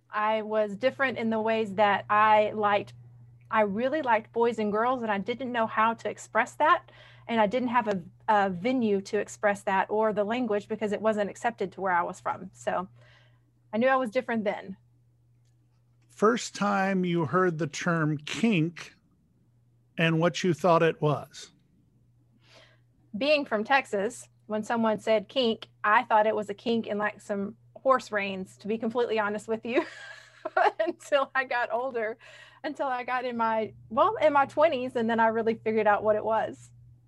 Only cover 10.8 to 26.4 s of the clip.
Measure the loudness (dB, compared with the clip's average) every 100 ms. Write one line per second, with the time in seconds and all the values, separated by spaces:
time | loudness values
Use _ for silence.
10.8 | -4 -2 0 0 -2 -4 -6 -4 -6 -4
11.8 | 0 0 0 -4 -8 -8 -10 -10 -4 -4
12.8 | -6 -12 -20 _ _ _ _ _ _ 0
13.8 | 2 2 0 -2 -2 -2 -2 -4 -8 -18
14.8 | _ _ _ _ _ _ _ _ _ _
15.8 | _ _ _ 0 2 2 -4 -4 -2 0
16.8 | 0 0 0 0 0 0 0 0 -6 -4
17.8 | -2 0 0 -2 -6 -2 2 2 0 -4
18.8 | -16 -20 _ _ _ _ _ _ _ _
19.8 | _ -2 0 2 0 0 -2 2 4 4
20.8 | 4 2 -2 -2 -6 -18 -20 _ _ _
21.8 | _ _ _ _ _ _ _ -20 -20 _
22.8 | _ _ _ -4 2 2 2 -2 2 0
23.8 | 2 -2 -4 -6 -16 _ -8 -6 -2 0
24.8 | 0 0 0 0 0 -2 0 -2 -8 _
25.8 | 2 2 4 2 2 0